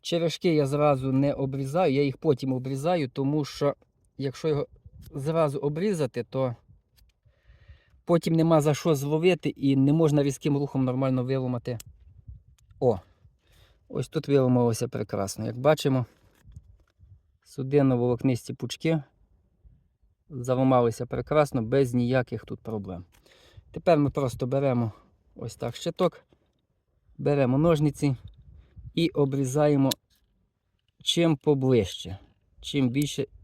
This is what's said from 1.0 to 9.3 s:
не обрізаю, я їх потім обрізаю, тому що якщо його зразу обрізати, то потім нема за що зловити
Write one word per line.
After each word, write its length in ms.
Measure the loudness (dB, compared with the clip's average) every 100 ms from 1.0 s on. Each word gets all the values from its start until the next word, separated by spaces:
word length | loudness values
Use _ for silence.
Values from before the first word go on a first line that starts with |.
| 0
не 200 | 0 0
обрізаю, 600 | -2 -4 -6 -4 0 0
я 80 | 2
їх 140 | 0 -2
потім 360 | 0 0 0
обрізаю, 560 | -4 -6 -4 -2 -2 -2
тому 360 | -4 -2 -2
що 300 | -4 -2 -2 -2 _ _ _ -8
якщо 300 | -8 -4 -4
його 180 | -2 -4 -12 -20 -20 -14
зразу 440 | -8 -4 0 0 0
обрізати, 680 | -4 -2 -2 0 -2 -4
то 320 | -6 -4 -4 -4 _ -20 _ _ _ _ _ _ _ -20 -20 -20 _ _
потім 300 | 0 0 2
нема 260 | 2 4 4
за 140 | 4
що 200 | 0 0
зловити 540 | 0 0 2 2